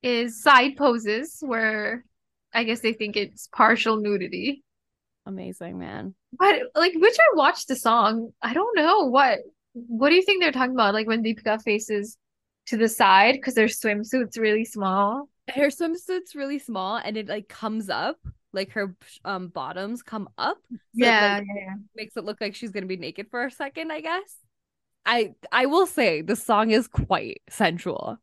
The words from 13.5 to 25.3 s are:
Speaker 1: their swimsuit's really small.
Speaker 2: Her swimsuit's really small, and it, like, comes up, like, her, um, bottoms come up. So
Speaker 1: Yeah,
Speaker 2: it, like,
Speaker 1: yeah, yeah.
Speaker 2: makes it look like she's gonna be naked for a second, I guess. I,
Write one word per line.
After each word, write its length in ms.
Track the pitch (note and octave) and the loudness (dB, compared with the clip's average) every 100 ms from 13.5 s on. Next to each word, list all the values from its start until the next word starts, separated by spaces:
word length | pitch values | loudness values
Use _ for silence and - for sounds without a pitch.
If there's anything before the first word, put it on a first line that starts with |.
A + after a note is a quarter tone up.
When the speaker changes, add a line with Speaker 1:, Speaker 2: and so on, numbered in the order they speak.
Speaker 1:
their 120 | A#3 G#3+ | 2 2
swimsuit's 720 | - A3 G#3 A3 C4 A#3 A3+ | 2 -2 -2 -2 -2 -2 -2
really 260 | A3 G#3+ | 0 0
small. 640 | A3+ G#3+ G3 F#3+ G3+ B3 C#4+ _ - | -2 -4 -2 0 0 -2 -10 _ -10
Speaker 2:
Her 140 | C4 C#4+ | 0 0
swimsuit's 680 | - E4+ E4+ - F#4 F4+ D4 | 0 -4 -6 -6 -8 -8 -10
really 220 | C#4 C#4+ | -8 -8
small, 360 | - G#3 F#3+ A3+ | -8 -8 -6 -6
and 180 | - A3 | -6 -8
it, 100 | G#3 | -8
like, 200 | G#3+ G#3 | -10 -10
comes 420 | - A3 A3 G3 | -10 -6 -6 -6
up, 280 | A2 F#3+ D#4+ - - _ | -4 -4 -6 -14 -18 _
like, 180 | F#3+ F#3+ | -8 -6
her, 220 | - G3+ F3+ - - | -6 -8 -8 -20 -16
um, 240 | - F#3+ F3+ | -10 -8 -8
bottoms 540 | F3 C3+ F3 G3 A#3+ | -10 -10 -8 -10 -10
come 260 | - A3 F#3 - | -10 -12 -12 -6
up. 200 | - - _ | -6 -6 _
So 80 | A#3+ _ | -20 _
Speaker 1:
Yeah, 420 | A3+ A#3+ A3 G#3 G3+ | 2 4 4 4 0
Speaker 2:
it, 20 | |
like, 60 | G3+ | -6
Speaker 1:
yeah, 140 | G3+ | -12
yeah. 100 | F#3+ G3 G#3 - | -10 -14 -14 -18
Speaker 2:
makes 200 | A3 - | -14 -10
it 80 | |
look 160 | G3 G#3 | -10 -8
like 140 | G#3 | -8
she's 160 | G3 A#3 | -8 -10
gonna 160 | G3 F#3 | -10 -8
be 100 | F#3 | -8
naked 320 | D#3 - A3 | -10 -12 -10
for 160 | B3 | -8
a 60 | C4 | -8
second, 400 | - C#4 D#4+ D#4+ | -8 -12 -10 -10
I 100 | D#4 | -8
guess. 360 | D#4 F4 G4+ - _ _ _ _ _ _ - | -6 -8 -8 -20 _ _ _ _ _ _ -2
I, 280 | A#3+ G#3+ | 0 0